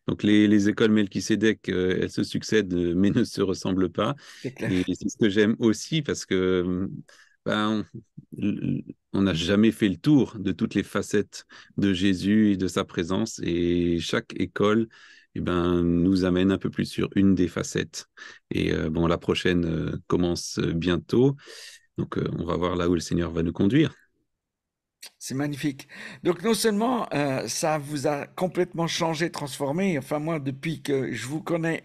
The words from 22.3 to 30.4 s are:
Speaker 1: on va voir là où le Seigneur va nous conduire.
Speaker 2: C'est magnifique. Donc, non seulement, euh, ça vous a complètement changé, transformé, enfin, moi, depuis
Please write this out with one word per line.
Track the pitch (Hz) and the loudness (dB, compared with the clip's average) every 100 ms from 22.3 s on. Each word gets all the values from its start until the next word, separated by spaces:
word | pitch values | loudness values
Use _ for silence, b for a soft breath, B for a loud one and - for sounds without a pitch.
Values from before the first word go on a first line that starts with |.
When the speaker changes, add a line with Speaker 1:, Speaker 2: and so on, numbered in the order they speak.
| - | -4
Speaker 1:
on | 85 | -2
va | 82 | -2
voir | 87 90 | 0 0
là | 87 | 2
où | |
le | 87 | 0
Seigneur | - 87 85 | 0 -2 -2
va | 82 | -2
nous | 82 | -2
conduire. | - 98 135 147 - _ _ _ _ _ _ _ _ _ _ - _ | 0 2 4 2 -2 _ _ _ _ _ _ _ _ _ _ -20 _
Speaker 2:
C'est | - 131 | -8 -4
magnifique. | 147 143 156 135 - B B B | -4 -2 -4 -6 -10 B B B
Donc, | - 170 | -2 0
non | 214 | 0
seulement, | 214 226 202 233 254 - | 2 2 2 0 0 -2
euh, | 143 143 131 101 | -2 0 -2 -4
ça | - 165 156 | -2 -2 -2
vous | 143 147 143 | -2 -4 -2
a | 143 - | -2 -4
complètement | - 185 180 180 175 165 | -4 -2 0 -2 -2 -2
changé, | - 165 156 165 | 0 -2 0 -4
transformé, | - 143 - 143 156 196 151 | -4 -8 -4 -2 0 0 0
enfin, | 131 151 | -2 -4
moi, | 151 | -2
depuis | 160 | -4